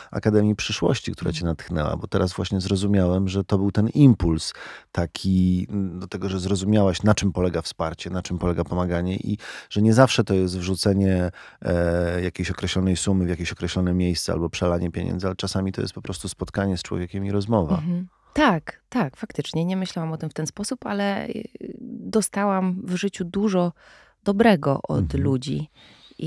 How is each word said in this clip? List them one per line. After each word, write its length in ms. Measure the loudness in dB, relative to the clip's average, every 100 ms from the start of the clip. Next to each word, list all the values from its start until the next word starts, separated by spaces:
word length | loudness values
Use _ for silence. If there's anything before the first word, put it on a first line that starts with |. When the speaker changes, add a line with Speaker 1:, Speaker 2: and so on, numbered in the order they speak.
| -10
Speaker 1:
Akademii 440 | -4 2 4 4 2
Przyszłości, 560 | -2 -2 0 0 -4
która 200 | -6 -4
cię 80 | -2
Speaker 2:
Mhm. 120 | -2 -4
Speaker 1:
natchnęła, 400 | -4 -4 -2 -4
bo 100 | -4
teraz 260 | 0 0
właśnie 280 | -2 -4 -2
zrozumiałem, 680 | 0 0 2 2 2 2 0
że 160 | -2
to 140 | 0 0
był 140 | 2
ten 160 | 2 2
impuls 640 | 6 8 8 4 0 -2 -10 -16 -18 -8
taki, 760 | -4 -4 -2 2 4 4 2 0
mm, 300 | -4 -4 -6
do 80 | -10
tego, 220 | -6 -4
że 100 | -4
zrozumiałaś, 640 | -2 0 2 4 4 4
na 100 | 4 4
czym 160 | 2
polega 300 | 0 0 -2
wsparcie, 480 | -4 -4 -6 -6 -8
na 120 | -8
czym 160 | -4 -2
polega 260 | 0 0
pomaganie 520 | 0 -2 0 0 0 -2
i 220 | -4 -6 -8 -18 -6
że 120 | 2
nie 120 | 6
zawsze 300 | 8 8 6
to 100 | 2
jest 240 | 2 2 0
wrzucenie, 760 | -2 0 2 4 4 2 0 -4 -16 -8
e, 600 | -2 0 2 2 0 -2
jakiejś 300 | -2 -2 -4
określonej 460 | -4 -4 0 0 0
sumy 280 | 0 0 0
w 40 |
jakieś 220 | -2 -6
określone 420 | -6 -4 -2 0
miejsce 400 | 2 0 0 -2
albo 160 | -2 -4
przelanie 420 | -2 0 0 -2
pieniędzy, 360 | -4 -4 -4 -4
ale 80 | -4
czasami 360 | -4 -2 -2
to 100 | -4
jest 120 | -8
po 80 | -8
prostu 280 | -10 -10 -10
spotkanie 480 | -10 -6 -2 -2 -2
z 40 |
człowiekiem 420 | -4 -6 -6 -6 -4
i 60 |
rozmowa. 440 | -4 0 2 2 0
Speaker 2:
Mhm. 300 | -2 -4 -6 _ _
Tak, 480 | 2 2 2 -2 -14 _
tak, 260 | -4 -4 -4
faktycznie. 480 | -8 -6 -4 -2 -2
Nie 120 | -2
myślałam 360 | -4 -4 -6
o 40 | -4
tym 120 | -6
w 40 |
ten 140 | -6 -8
sposób, 380 | -6 -8 -8 -6
ale, 420 | -2 -2 -2 -4
y, 220 | -8 -10 -14 -14 -14
dostałam 1000 | -14 -12 -2 0 0 0 0 0 0 -2
w 120 | -4 -4
życiu 300 | -4 -4 -6
dużo 480 | -2 0 2 0 -2 -14 -20 _ _
dobrego 560 | -2 4 6 6 4 0
od 160 | 0 0
Speaker 1:
Mhm. 240 | 0 0
Speaker 2:
ludzi. 460 | 2 0 0 -4 -6 _ -20 -20 -20 -10